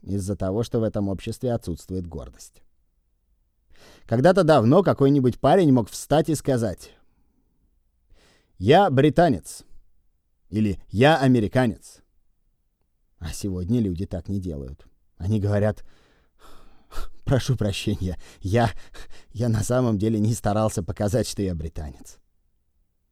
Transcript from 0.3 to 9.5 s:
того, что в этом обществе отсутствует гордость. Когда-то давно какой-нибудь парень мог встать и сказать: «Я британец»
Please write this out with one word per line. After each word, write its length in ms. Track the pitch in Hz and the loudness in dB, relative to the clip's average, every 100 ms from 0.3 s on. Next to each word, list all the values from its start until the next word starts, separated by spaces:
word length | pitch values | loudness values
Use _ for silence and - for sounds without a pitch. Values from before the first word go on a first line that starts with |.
| 101 | -6
того, 280 | 95 101 | -4 -4
что 160 | 117 120 | -2 -2
в 40 | |
этом 260 | 110 104 101 | -2 -2 -6
обществе 440 | 95 - 110 127 | -6 -10 -8 -4
отсутствует 540 | 120 - 80 - 92 85 | -4 -6 -10 -8 -10 -8
гордость. 560 | 82 62 - - _ _ _ _ _ _ _ _ _ _ _ _ - - - - | -12 -14 -18 -20 _ _ _ _ _ _ _ _ _ _ _ _ -20 -20 -20 -4
Когда-то 360 | 117 156 190 | 2 4 4
давно 380 | 160 151 113 170 | 6 6 6 6
какой-нибудь 580 | 170 117 139 143 127 - | 4 2 4 4 2 2
парень 320 | 131 185 160 | 2 4 6
мог 180 | 127 101 | 4 2
встать 400 | - - 147 160 | -8 -2 0 0
и 60 | 151 | -2
сказать: 560 | - 127 110 82 - _ _ _ _ _ _ _ _ _ _ _ _ _ _ _ _ - | -2 -2 -2 -6 -16 _ _ _ _ _ _ _ _ _ _ _ _ _ _ _ _ -6
«Я 320 | 95 165 196 | 4 6 6
британец» 760 | 131 147 139 170 92 - | 4 2 4 2 2 -6